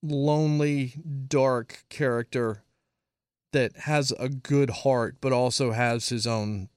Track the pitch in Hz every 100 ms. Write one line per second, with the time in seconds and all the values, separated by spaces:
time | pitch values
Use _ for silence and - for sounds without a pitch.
0 | 156 147 143 151 156 151 147 143 127 143
1 | 165 139 135 143 131 123 113 - _ -
2 | 139 117 117 127 117 101 _ _ _ _
3 | _ _ _ _ _ 139 117 - 147 151
4 | 135 - 131 135 - 143 135 - 139 127
5 | 113 - 131 123 127 - 127 113 120 117
6 | - 120 117 113 104 101 95